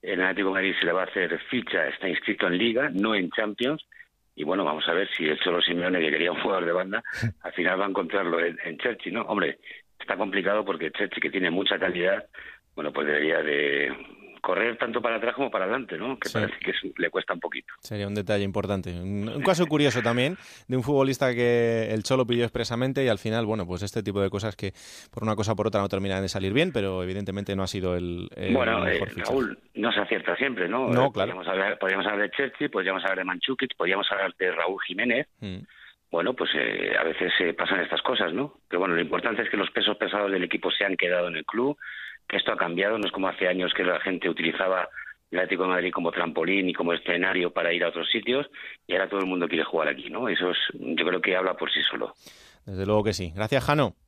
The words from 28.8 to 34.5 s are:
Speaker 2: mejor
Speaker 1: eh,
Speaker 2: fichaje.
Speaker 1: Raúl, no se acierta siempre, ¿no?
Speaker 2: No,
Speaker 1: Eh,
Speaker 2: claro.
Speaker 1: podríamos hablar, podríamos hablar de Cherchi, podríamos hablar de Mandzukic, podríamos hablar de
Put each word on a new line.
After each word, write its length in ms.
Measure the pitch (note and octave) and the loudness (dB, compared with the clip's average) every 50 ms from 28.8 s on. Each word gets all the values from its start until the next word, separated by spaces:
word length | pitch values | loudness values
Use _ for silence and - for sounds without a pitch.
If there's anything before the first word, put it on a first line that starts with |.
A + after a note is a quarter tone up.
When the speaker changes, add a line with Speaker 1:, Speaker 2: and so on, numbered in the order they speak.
| - | 2
Speaker 2:
mejor 240 | - - E2 - - | 2 0 0 0 -2
Speaker 1:
eh, 20 | |
Speaker 2:
fichaje. 180 | - - - G#2 A#2+ | -4 -6 -2 0 2
Speaker 1:
Raúl, 260 | C3+ B2+ - - - _ _ _ | 2 0 0 -4 -10 _ _ _
no 180 | - G#2 A#2 A2 | -2 0 0 2
se 80 | G#2+ | 2
acierta 360 | G2+ - A2+ G2 - - F2 | 0 0 0 -2 0 -2 0
siempre, 320 | - C3 C#3 B2+ G2+ F2+ F2 | 0 0 -2 0 -2 -2 0
¿no? 200 | G2+ B2 C3 A#2 | 0 0 0 2
Speaker 2:
No, 180 | A#2+ B2 C3 | 4 4 4
Speaker 1:
Eh, 40 | C#3 - | 4 4
Speaker 2:
claro. 0 | G#2+ F#2 - F#2 | 0 -2 0 -2
Speaker 1:
podríamos 160 | F#2 F2+ E2 | -6 -4 -2
hablar, 300 | F#2+ F#2+ G2 G2+ G2+ - | 0 2 2 2 0 0
podríamos 260 | - F#2+ F#2+ G2 G2 | 0 0 2 2 2
hablar 240 | G2+ G#2+ G2+ G#2 G2 | 0 2 2 0 0
de 60 | - | 0
Cherchi, 320 | - C#3 C3 - - D3 D3 | -2 -2 -2 -2 -2 -4 -2
podríamos 340 | - G#2 F#2 F#2 F#2+ F#2+ E2+ | 0 0 0 2 0 0 0
hablar 160 | F#2+ F#2+ F#2 | 0 0 0
de 60 | F#2 | 0
Mandzukic, 520 | F#2 F2+ F2+ - - C3 - - B2+ - | -2 -4 -2 -2 -2 -2 -2 -2 -4 -2
podríamos 300 | _ F2+ F2 F#2+ G2 G2 - - | _ 0 2 2 2 2 0 0
hablar 200 | G2 G2 F#2+ - _ | 0 0 -2 -2 _
de 140 | F#2+ F#2 | 0 0